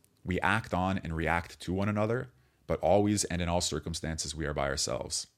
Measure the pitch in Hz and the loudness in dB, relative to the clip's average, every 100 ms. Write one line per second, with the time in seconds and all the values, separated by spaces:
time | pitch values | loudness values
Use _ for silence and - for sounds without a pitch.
0 | _ _ - 90 80 107 - 90 92 95 | _ _ -4 0 2 2 0 0 0 0
1 | 78 80 80 85 85 - - 92 101 104 | -2 -2 0 0 -2 -10 -4 -2 0 0
2 | 107 123 131 _ _ _ - 82 78 101 | 0 -2 -6 _ _ _ -4 0 4 6
3 | 104 104 - 85 85 87 - 76 87 85 | 6 2 0 0 0 0 0 -2 -4 -6
4 | 78 80 73 78 73 73 69 67 - 58 | -4 -4 -6 -4 -4 0 0 0 -2 -2
5 | - - - | -4 -6 -8